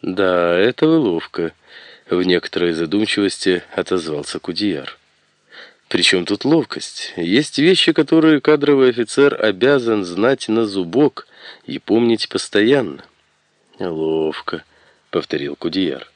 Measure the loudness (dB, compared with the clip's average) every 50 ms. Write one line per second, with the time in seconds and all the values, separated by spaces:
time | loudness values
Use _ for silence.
0 | -6 -6 -2 0 0 2 2 2 2 2 2 2 2 2 2 2 2 2 2 2
1 | 2 2 0 -2 -4 -8 _ -6 -6 -6 -6 _ _ _ -20 -20 -20 -20 -20 -20
2 | _ _ -2 0 2 2 2 0 0 -4 -4 -2 0 0 0 -2 -4 -2 0 0
3 | 0 0 0 0 0 0 -2 -2 0 0 0 0 -2 -6 -6 -6 -4 -2 -2 -4
4 | -2 -4 -6 -8 -8 -8 -10 -10 _ -8 -6 -4 -4 -4 -4 -4 -8 -12 -16 _
5 | _ _ _ _ _ _ _ _ _ _ -20 -20 -20 -20 _ _ _ _ -4 0
6 | 0 2 2 0 0 -2 -4 -2 0 2 2 2 2 0 -6 -12 -12 -12 -12 -12
7 | -14 -12 -8 -6 -2 0 2 0 0 0 -2 0 2 4 4 4 4 2 2 2
8 | 2 2 4 4 6 4 4 4 4 2 2 2 4 2 4 4 4 4 2 0
9 | -4 -4 2 4 4 4 4 2 0 -2 0 2 2 2 2 2 2 0 0 0
10 | -2 -4 -4 0 0 0 0 0 -2 -2 0 0 0 0 -2 -4 -6 -2 2 2
11 | 2 2 0 -4 -20 _ _ -20 -20 -20 -20 -20 _ -12 -12 -12 _ 0 2 2
12 | 4 2 2 0 -2 -6 -6 -6 -6 -2 0 2 4 4 4 2 0 -2 -8 -12
13 | -18 _ _ _ _ _ _ _ _ _ _ _ _ _ _ _ -8 -6 -4 -4
14 | -2 -2 0 0 -2 -2 -4 -6 -10 -10 -10 -10 -12 _ _ _ _ _ _ _
15 | _ _ -6 -6 -4 -4 -6 -6 -6 -8 -10 _ -8 -6 -4 -2 -2 -2 -4 -6
16 | -12 -20 _